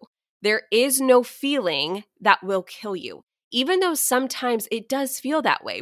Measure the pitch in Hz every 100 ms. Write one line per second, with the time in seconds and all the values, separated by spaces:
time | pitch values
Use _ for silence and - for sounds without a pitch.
0 | - _ _ _ 202 214 - 220 269 262
1 | 262 247 247 - 277 285 185 147 147 190
2 | - _ 208 190 185 190 180 - 214 -
3 | 127 80 _ _ _ 240 262 370 370 311
4 | - 254 262 - 247 226 - 220 - 269
5 | 269 - 262 302 233 - - 95